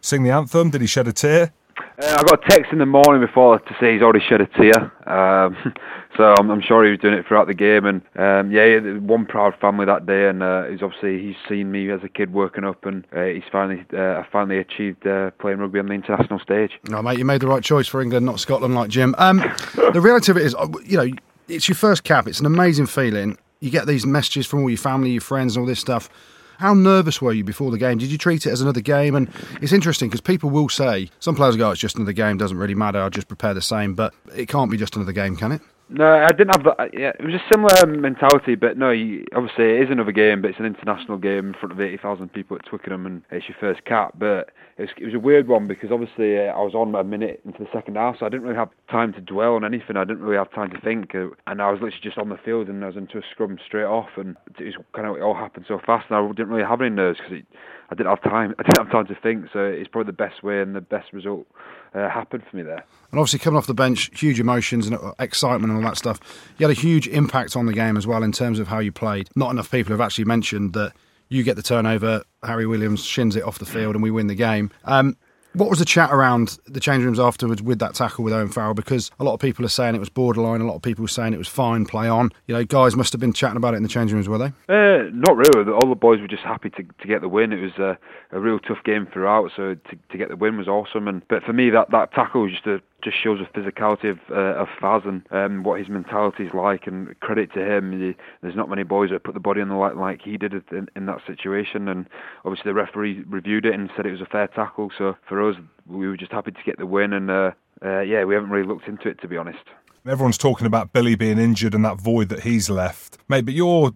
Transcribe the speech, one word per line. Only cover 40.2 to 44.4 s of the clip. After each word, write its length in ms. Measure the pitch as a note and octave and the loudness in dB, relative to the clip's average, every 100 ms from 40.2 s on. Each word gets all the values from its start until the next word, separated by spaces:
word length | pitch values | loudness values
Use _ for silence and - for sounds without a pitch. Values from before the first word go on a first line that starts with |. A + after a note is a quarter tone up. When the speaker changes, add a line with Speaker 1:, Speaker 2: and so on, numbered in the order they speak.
| G#2+ G#2 | 4 4
Speaker 2:
but 100 | G2 | -2
it's 80 | F#2 | -4
an 60 | A2 | -6
international 520 | G2+ - G2+ - G2+ | -6 -6 -6 -6 -6
game 300 | G2 G2 G2 | -2 -2 -4
in 60 | |
front 180 | F#2+ G2 | -8 -12
of 80 | F2+ | -6
eighty 160 | G2 G2 | -6 -6
thousand 340 | G#2 G2 F#2 | -8 -8 -10
people 240 | - F#2 F#2 | -14 -12 -14
at 80 | - | -12
Twickenham, 380 | G2+ - F#2+ F#2 | -14 -10 -10 -10
and 160 | F2+ _ | -14 _
it's 180 | F2+ - | -14 -12
your 80 | F#2 | -8
first 240 | G#2 F2+ | -6 -6
cap. 300 | - A2+ G2+ - | -2 -2 -2 -4
But 300 | G#2+ G2 | -2 -2